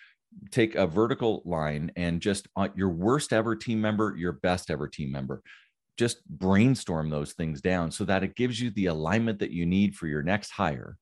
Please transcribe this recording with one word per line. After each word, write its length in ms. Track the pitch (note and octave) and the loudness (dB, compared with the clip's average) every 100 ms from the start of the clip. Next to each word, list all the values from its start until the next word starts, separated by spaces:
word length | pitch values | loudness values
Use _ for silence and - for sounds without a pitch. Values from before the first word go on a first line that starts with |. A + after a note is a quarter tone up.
| - _ _ - G2+ | -20 _ _ -20 -4
take 240 | - A2+ A2+ | 2 2 4
a 100 | F#2+ | 2
vertical 560 | E2 A2+ C3 A#2 G#2 E2+ | 4 2 2 0 0 -2
line 440 | E2 D2+ D2 E2 - | -2 0 -2 -4 -2
and 240 | F2 E2+ | -2 0
just, 300 | G#2 G2 - - | 0 -2 -4 -4
uh, 100 | G2 F2+ | -2 0
your 140 | F#2+ | 0
worst 420 | E2 G2 C#3+ - | 2 2 2 2
ever 240 | A2+ A2 A2 | 2 2 -2
team 240 | A#2+ A2+ | -2 0
member, 380 | G#2+ G#2+ G#2+ - | 2 2 0 0
your 160 | F2 | -4
best 360 | - F2+ F2+ - | -2 0 0 -2
ever 200 | D2+ C#2+ | -4 -4
team 240 | - C#2+ | -6 -6
member. 280 | C#2 C2+ C2+ - - _ _ _ - | -6 -6 -8 -12 -20 _ _ _ -2
Just 320 | A#2 - - | -2 -2 -12
brainstorm 800 | D#2+ F#2 G2 B2 B2+ - E2 D#2 | -2 4 6 6 4 0 -4 -2
those 220 | D2+ D2 | -4 -4
things 300 | - D#2+ D2 | -4 -6 -2
down 280 | F#2 F2+ D#2+ | 0 0 0
so 120 | - | -2
that 200 | F#2+ F#2+ | 0 0
it 120 | F#2+ - | 0 -2
gives 240 | B2 A2+ | -2 -2
you 100 | B2 | -4
the 160 | G#2 F#2 | 0 0
alignment 520 | D#2+ D#2 A2 A2+ G2+ | 0 0 0 0 -2
that 120 | G2 | -4
you 140 | F2 E2+ | -2 2
need 300 | F#2 G2+ G2 | 4 2 0
for 120 | D#2+ | -4
your 160 | D2+ | -2
next 260 | D2 G2+ - | 0 -2 -2
hire, 480 | - F#2 C2+ G1+ - | -4 -2 -2 -8 -16